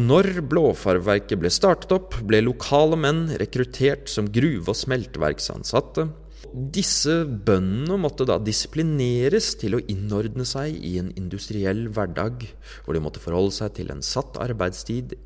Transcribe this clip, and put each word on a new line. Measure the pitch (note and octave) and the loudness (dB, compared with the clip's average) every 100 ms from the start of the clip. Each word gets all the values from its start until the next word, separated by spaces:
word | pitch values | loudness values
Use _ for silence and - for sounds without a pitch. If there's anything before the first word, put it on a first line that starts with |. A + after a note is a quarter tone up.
når | A#2+ D#3 F#3+ F3+ C#3 | 6 6 6 0 0
Blåfarverket | E3 C#3+ F#2 G2+ F2+ F#2 G2+ - G2 | 4 4 4 2 2 4 2 2 0
ble | F2 - | 2 4
startet | G3 E3 - F#3 | 4 4 2 0
opp, | F#3 A#2+ G#2 | 0 -6 4
ble | A2 | 4
lokale | A2+ B2+ - C#3+ D#3 E3 | 4 0 2 6 6 4
menn | C#3+ D#3+ E3 C#3 | 2 2 0 -2
rekruttert | - B2 B2 - C3+ C#3+ - | -4 -2 -2 2 2 2 -4
som | - G#2 | -2 0
gruve- | A2+ D3 A2 E2 | 2 2 2 -2
og | A2 | -2
smelteverksansatte. | - B2+ - D2+ D2+ D2 - - - C3 - - D#3+ D#3 - - - | 0 -2 -4 -2 -2 0 -4 -6 -2 -2 -2 -4 -4 -6 -18 -18 -14
Disse | B2+ C3+ F3+ F#3+ - D3 E3 | -8 -6 -2 0 0 2 0
bøndene | D#3 A2 F#2+ F#2+ F#2 G#2 D#3 G3 | 0 -2 2 4 4 0 0 0
måtte | D#3 - C3 | 0 0 0
da | F2+ | 2
disiplineres | G#2+ G#2+ - D3+ E3 D3 B2 B2 C3 A3 - - | 0 -2 -4 -2 0 2 2 2 4 2 0 -4
til | G#2+ A#2 | -2 -2
å | - | -2
innordne | G2 G#2 G#2 A2 A2+ B2 | -4 -2 0 -2 -4 -4
seg | C3+ D3 - | -4 -4 -6
i | - F2+ | -4 -4
en | F2 F2+ | -4 -6
industriell | F#2 G2 - G#2+ F#2+ G#2 A2+ G#2+ | -6 -6 -6 -2 0 0 -2 -2
hverdag, | F#2+ D#2 G#2+ B2 A#2 - - - | -4 -2 -4 -4 -12 -14 -18 -16
hvor | - D#2+ | -4 -2
de | D2+ | -2
måtte | - | -6
forholde | - F2 G2 - | -4 2 2 0
seg | G#2+ - | -6 -6
til | F2 C#2+ | -8 -8
en | |
satt | - C3 - - | -6 -4 -4 -6
arbeidstid, | B2 A2+ F#2 - - A#2+ B2 - | -4 -2 -2 -2 -6 -6 -6 -10